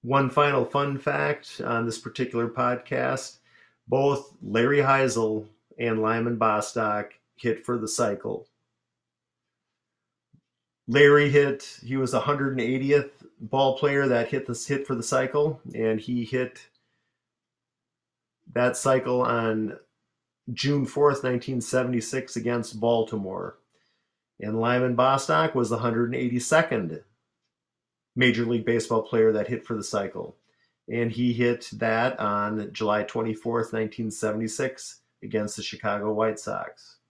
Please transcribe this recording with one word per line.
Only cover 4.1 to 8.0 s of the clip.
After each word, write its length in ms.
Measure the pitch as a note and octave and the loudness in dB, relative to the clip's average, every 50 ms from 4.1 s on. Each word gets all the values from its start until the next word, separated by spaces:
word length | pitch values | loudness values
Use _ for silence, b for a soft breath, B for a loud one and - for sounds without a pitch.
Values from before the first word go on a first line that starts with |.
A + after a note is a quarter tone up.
| C#3 C#3 - - - _ | 2 0 -4 -12 -20 _
Larry 360 | - G2+ G#2 A2+ A#2+ C3+ C#3+ C#3+ | -10 -2 0 2 2 4 4 4
Heisel 680 | C3+ C3+ C3+ C3+ C3 B2 A2+ A#2 A2+ A2 G#2+ G#2+ G#2+ - _ _ _ _ - - | 4 4 4 4 4 2 2 0 0 0 -2 -4 -6 -10 _ _ _ _ -8 -4
and 240 | A#2 A#2 A2+ A2 | -2 0 0 0
Lyman 340 | G#2+ A2 A2+ A2+ A#2 A#2+ A#2 | 0 0 0 0 0 -2 0
Bostock 760 | A2 A2+ A2 G#2 G#2 - - - A#2+ A2 G#2+ G#2 G#2 G2+ - - _ _ _ _ | 2 2 2 2 2 -2 -2 -4 -2 -2 0 -2 -4 -6 -8 -14 _ _ _ _
hit 280 | - - A#2+ A2 - - | -6 -2 -2 -2 -2 -4
for 140 | - B2 A2+ | -4 -4 -4
the 100 | A2 G#2+ | -4 -4
cycle. 580 | - - | -2 0